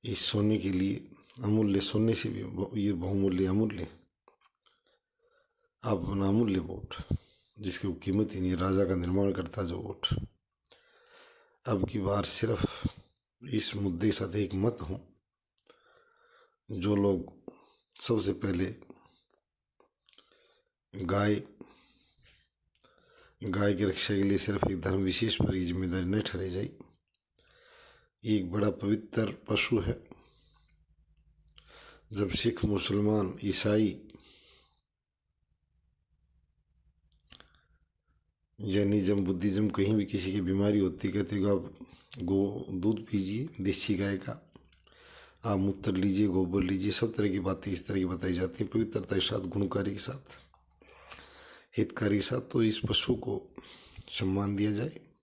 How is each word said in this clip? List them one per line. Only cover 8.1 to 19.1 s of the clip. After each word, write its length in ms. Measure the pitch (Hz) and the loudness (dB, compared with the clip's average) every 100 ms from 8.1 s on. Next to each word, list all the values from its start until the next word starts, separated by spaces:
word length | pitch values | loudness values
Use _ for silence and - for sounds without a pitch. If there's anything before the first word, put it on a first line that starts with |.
| 98 107 | 0 0
ही 60 | 95 | 0
नहीं, 160 | 92 90 | -2 0
राजा 300 | 92 95 95 | 2 2 2
का 100 | 92 | 2
निर्माण 380 | 87 95 98 | 0 2 2
करता 300 | 92 85 - | 0 -6 -4
जो 140 | 92 90 | -4 -6
वोट। 300 | 98 98 - - - _ _ _ _ - _ _ _ - - _ _ _ - | -8 -8 -4 -4 -4 _ _ _ _ -20 _ _ _ -20 -20 _ _ _ -2
अब 220 | 104 90 | -2 0
की 100 | 110 | -2
बार 260 | 98 101 98 | 0 2 2
सिर्फ 640 | - 113 107 - - - - - _ _ _ - | 2 0 0 -2 -2 -4 -6 -20 _ _ _ -4
इस 220 | 107 - 101 | 0 2 0
मुद्दे 320 | 101 85 107 | -2 0 2
के 40 | |
साथ 240 | - 92 98 | 2 0 -2
एक 180 | 98 | -2
मत 240 | 95 110 117 | 0 0 -2
हूँ, 340 | 80 92 - _ _ _ _ _ _ - _ _ _ _ _ _ _ _ _ | -8 -10 -12 _ _ _ _ _ _ -20 _ _ _ _ _ _ _ _ _
जो 240 | 104 92 101 | -4 2 4
लोग 460 | 101 92 - - - - - _ _ - | 4 2 -2 -14 -20 -20 -20 _ _ -6
सबसे 320 | - 113 95 | 0 0 0
पहले 420 | 90 101 87 92 113 - - _ | -2 -2 0 -2 -4 -16 -20 _